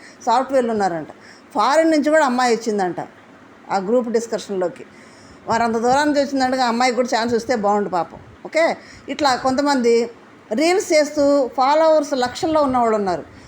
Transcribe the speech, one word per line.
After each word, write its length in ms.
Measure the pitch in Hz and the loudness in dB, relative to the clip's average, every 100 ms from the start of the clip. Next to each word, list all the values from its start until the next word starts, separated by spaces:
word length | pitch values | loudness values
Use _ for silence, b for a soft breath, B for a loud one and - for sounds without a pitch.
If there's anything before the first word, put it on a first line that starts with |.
| B B - | B B -2
సాఫ్ట్‌వేర్లు 440 | 233 262 269 233 | 0 0 0 0
ఉన్నారంట. 360 | 220 190 165 147 - B B B | 0 -2 -4 -10 -16 B B B
ఫారిన్ 360 | - 226 302 330 | -2 2 4 4
నుంచి 200 | 311 285 | 2 2
కూడా 140 | 311 | 2
అమ్మాయి 320 | 285 247 254 226 | 2 2 0 0
వచ్చిందంట 440 | 226 208 180 160 - - - - - - - | -2 -2 -2 -4 -10 -14 -20 -20 -20 -20 -6
ఆ 60 | 196 | -4
గ్రూప్ 320 | 190 247 240 | 0 0 0
డిస్కషన్లోకి. 760 | 220 226 208 - 190 180 - - B B B B B - | -2 -4 -6 -6 -4 -4 -6 -18 B B B B B -4
మరి 140 | 226 | -2
అంత 140 | 233 226 | 0 0
దూరం 320 | 240 269 302 | 0 2 2
నుంచి 120 | 285 | 0
వచ్చిందంటే 400 | 277 277 254 262 | 0 0 0 0
ఆ 80 | 247 | 0
అమ్మాయికి 280 | 233 254 233 | 0 0 0
కూడా 220 | 240 233 | -2 -2
ఛాన్స్ 160 | 233 | -2
వస్తే 220 | 233 226 247 | -2 -2 -2
బాగుండు 320 | 202 208 190 | 0 0 0
పాపం. 300 | 175 160 - - - - | -4 -6 -10 -20 -20 -6
ఓకే, 300 | 311 330 - B B B | 0 0 -2 B B B
ఇట్లా 260 | 277 285 | -2 0
కొంతమంది 760 | 247 262 262 285 269 233 233 233 - - - - | 0 0 0 0 2 2 2 0 -6 -20 -20 -8
రీల్స్ 400 | 220 320 370 - | 0 2 2 2
చేస్తూ 580 | 311 294 294 285 285 240 - | 2 2 0 2 2 0 0
ఫాలోవర్స్ 560 | 262 311 320 311 294 | 2 4 4 2 0
లక్షల్లో 500 | 269 247 - 339 311 | -2 -4 -4 -2 0
ఉన్నవాళ్ళు 340 | 277 254 233 214 | 0 2 0 0
ఉన్నారు, 260 | 196 160 139 B | 0 -4 -6 B